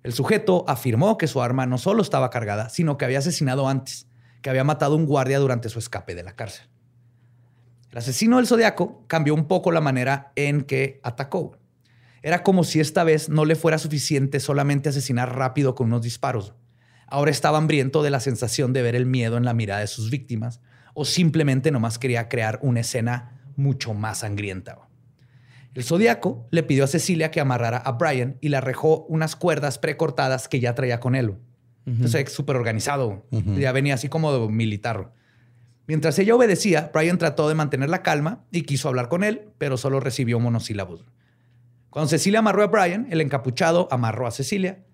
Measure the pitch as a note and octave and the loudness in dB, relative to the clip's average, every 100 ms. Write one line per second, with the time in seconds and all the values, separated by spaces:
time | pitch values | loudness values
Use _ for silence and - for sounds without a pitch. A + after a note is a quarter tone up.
0 | A#2+ A#2 C3 G#3 G#3+ F3+ D#3 B2+ C3 A2+ | -6 -4 0 2 4 2 2 -2 0 2
1 | F#3+ G3+ D#3+ C3+ A#2+ C3 B2+ B2+ F#3 A3+ | 2 2 -2 0 -2 0 0 -2 0 0
2 | F#3+ C#3+ B2+ A#2+ G#2+ G#2 A#2 - D#3+ C#3 | 2 0 0 -2 -4 -4 -4 -2 -2 0
3 | B2+ C3+ C#3 C3 C#3 C3+ C3+ C3+ C3 - | -2 0 -2 -2 0 0 0 -2 -6 -16
4 | - _ _ _ C#3 C3 C#3 D3+ D3 D#3 | -18 _ _ _ -2 0 2 2 2 2
5 | D#3+ C#3+ C3 C#3 C3+ A#2+ A2+ A#2 - G2+ | 2 2 2 2 2 0 -4 -8 -10 -10
6 | - F2 F2 - A2 - _ _ _ _ | -10 -12 -12 -12 -14 -14 _ _ _ _
7 | _ _ _ _ _ _ _ _ _ A#2+ | _ _ _ _ _ _ _ _ _ -8
8 | A#2 B2 A3+ B3+ A#3+ A#3 A3 - F3+ - | -6 0 4 4 4 4 4 2 -4 -4
9 | - E3 D3 D3+ D3+ F#3 F3+ E3 D3 C3 | -4 0 2 2 2 2 2 2 2 0
10 | B2 C#3 - - C#3+ D3 C3+ C3+ C3+ - | 0 -2 -4 -2 0 0 0 -2 -2 -4
11 | B2 A#2 C3+ F#3 - - _ _ _ _ | -10 -8 -6 -4 -6 -12 _ _ _ _
12 | _ _ D3+ F3 F#3 F#3 E3 D#3 D#3 F#3+ | _ _ -2 2 4 4 4 2 2 2
13 | E3 D#3 D#3 D3+ D3+ D#3+ E3 D#3 D#3 D3+ | 4 4 2 2 4 4 2 2 -2 -4
14 | - C#3+ C#3 C#3+ C#3+ C#3+ C#3+ C#3 D3 C#3 | 0 0 0 -2 0 0 2 0 0 -4
15 | C3+ A#2+ B2 B2 C3 C3+ C3+ - A#2 A#2+ | -2 -2 -2 -2 -2 2 0 2 0 0
16 | A#2 - C3+ A2+ G2 - _ _ _ _ | -2 -4 -4 -4 -8 -16 _ _ _ _
17 | - C#3 D3 C#3+ D3+ D3+ D#3 D3+ C3+ D#3 | -6 0 0 2 2 2 2 2 2 2
18 | D3+ C#3 C3+ A#2 A#2 - B2+ C3 A#2+ A#2+ | 2 0 0 -2 -2 0 0 2 0 0
19 | B2+ B2+ A2+ A#2+ B2 A#2 G#2 G2+ G#2 - | 0 0 0 0 2 0 0 -2 -4 -6
20 | A2 C#3+ - A#2 A2+ A#2 _ _ _ - | -4 -6 -6 -6 -6 -10 _ _ _ -6
21 | C#3 - E3+ D#3+ D3 C3 D3+ C3+ A2+ A#2 | -2 2 2 4 2 2 0 0 -2 -2
22 | C3+ A#2 A2+ B2 A2 A2 C#3 A#2+ A2+ B2 | -2 -2 -2 -2 -2 -2 -2 0 -2 -2
23 | A#2 B2 - - - - C#3 C3 A#2 G2+ | -2 -4 -8 -20 -12 -2 -2 -2 -6 -6
24 | A2 G#2+ G#2+ G2+ G2+ F#2 F#2 E2+ _ _ | -6 -6 -6 -6 -6 -8 -14 -20 _ _
25 | _ _ _ _ _ - - C3 A#2 E3 | _ _ _ _ _ -20 -16 -10 -2 2
26 | A3+ A3+ F#3 A#2+ - E3 D#3 C#3 C3+ E3 | 2 2 -4 -6 -2 -2 2 2 2 0
27 | - E3 D#3 D#3+ C#3 B2 A#2 B2 C3+ A#2+ | 0 0 0 0 0 0 -2 -2 -4 -2
28 | D#3+ C3 B2 C3+ D3+ C#3 C3+ B2+ D#3 D#3 | 0 0 -4 -4 -2 -2 -2 0 2 2
29 | - D#3+ D#3+ - F3 D3+ C#3+ A#2+ D#3 C#3 | 0 -4 -2 -2 0 0 -2 -4 -6 -2
30 | D#3 C#3 C3+ C3 - C3 A#2+ B2 B2+ A#2+ | -2 0 0 -2 -2 -2 0 0 -2 -2
31 | B2+ C3 A2+ F#2+ - _ _ _ - A#2 | 0 0 0 -4 -16 _ _ _ -4 0
32 | A#2+ D3+ C3+ - D3 B2+ A2+ A2 C#3 C#3+ | 2 0 -2 -6 -2 -2 0 -2 -2 -2
33 | A#2+ G2 _ A2+ F#2 G2+ C3+ C3 C#3+ C3 | -2 -6 _ -4 -2 0 2 2 2 0
34 | C#3 D#3+ D#3+ C3+ A2 A2 A2+ G#2+ A#2+ G#2 | -2 -2 0 0 0 0 0 -2 -4 -6
35 | F2+ _ _ _ _ _ _ _ - D#3 | -8 _ _ _ _ _ _ _ -4 0
36 | D#3 C#3 G3 A#3+ A#3+ F3 G#3+ D3+ D#3+ D#3 | 0 2 4 6 6 4 4 2 2 0
37 | E3 F3 E3 C#3+ D3+ D#3+ D3 C3 C#3+ F3+ | 2 2 0 2 2 2 0 0 -2 -2
38 | F3+ D3+ D3+ A#3+ _ F3 D3+ C#3 D3 B2+ | 0 0 0 -6 _ -6 -2 -2 0 -2
39 | A#2 F3 G#3 A3 - _ C#3+ B2+ C#3 C3+ | 0 0 0 -2 -10 _ -4 -2 0 -2
40 | C3 A#2 A#2+ A#2 A#2+ A#2 - G#2 F#2 E2+ | -2 -2 -2 0 0 -2 -2 -6 -8 -12
41 | - _ _ _ _ _ _ _ _ D3 | -20 _ _ _ _ _ _ _ _ -2
42 | D3+ D#3+ F#3+ G#3+ A3 G3 G#3 G#3+ F3+ G3 | 0 2 4 4 4 4 2 2 0 0
43 | B3+ E3 C#3+ C#3 B2+ A#2+ E3 D#3+ - B2+ | -2 -2 0 -2 -4 0 2 2 2 0
44 | A2+ A2 B2 - C3+ G3 F#3 F#3+ _ | 0 -2 -6 -6 -4 -2 -2 -6 _